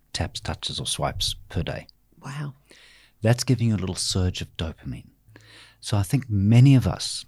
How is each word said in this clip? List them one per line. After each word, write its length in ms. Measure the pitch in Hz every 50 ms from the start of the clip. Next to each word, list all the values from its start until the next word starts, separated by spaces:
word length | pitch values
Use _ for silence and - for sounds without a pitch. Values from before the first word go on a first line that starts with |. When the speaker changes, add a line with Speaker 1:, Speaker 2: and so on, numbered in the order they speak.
| _ _ -
Speaker 1:
taps, 260 | - 82 - - -
touches, 400 | - - - - - - - 69
or 60 | - -
swipes 480 | - - 147 135 123 - - - - - - -
per 120 | - 90
day. 260 | 85 - - - - - _ _ _ _ _ _ -
Speaker 2:
Wow. 300 | 139 139 147 147 147 - _ _ _ - - - - - - _ _ _ _
Speaker 1:
That's 220 | - 107 123 123 -
giving 240 | - 131 107 113 113
you 80 | 110
a 80 | 95 90
little 120 | 95 90
surge 440 | - - - - 98 92 90 87 -
of 140 | 92 - -
dopamine. 540 | - 85 80 78 - - - 62 - - - _ _ _ _ - - - - - - - - _ _
So 160 | - - - 104
I 60 | 101
think 260 | - - 131 - -
many 460 | 104 101 95 104 113 120 123 139 135
of 120 | 127 - 90
us, 380 | - - - - - - -